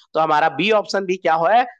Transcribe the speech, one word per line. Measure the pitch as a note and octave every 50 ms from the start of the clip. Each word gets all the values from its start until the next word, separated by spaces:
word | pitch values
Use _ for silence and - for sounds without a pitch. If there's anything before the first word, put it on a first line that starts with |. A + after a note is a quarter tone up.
| - _ -
तो | D#3+
हमारा | D#3+ D#3 D3+ D3+ D#3 D#3+
बी | D3+ C#3 F3+ G#3+
ऑप्शन | A3 G#3 G3 - - G3 G3
भी | F3+ F#3+ F#3
क्या | - E3 D#3+ E3 E3
है, | F3 G#3+ A#3+ B3+ B3 -